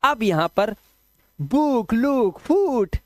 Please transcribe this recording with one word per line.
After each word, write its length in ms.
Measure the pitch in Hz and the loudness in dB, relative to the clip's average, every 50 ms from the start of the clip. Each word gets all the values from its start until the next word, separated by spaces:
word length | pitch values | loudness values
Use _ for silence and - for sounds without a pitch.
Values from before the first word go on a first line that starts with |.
| - | 0
अब 200 | - 294 233 220 | 0 -2 0 0
यहाँ 240 | 208 180 156 160 | 0 0 0 0
पर 280 | 170 _ - 196 208 214 - _ _ _ _ _ _ _ _ _ _ _ _ | -2 _ -2 -2 -2 -2 -8 _ _ _ _ _ _ _ _ _ _ _ _
बूक, 540 | 147 139 151 277 302 294 277 247 220 160 - | -10 -2 0 0 2 2 2 0 0 0 -2
लूक, 460 | 226 240 277 285 262 240 196 180 - | 0 0 0 2 2 0 0 -2 -4
फूट 560 | - - 302 381 403 370 277 247 208 180 - - _ | -2 0 2 2 2 2 0 0 -2 -2 -4 -8 _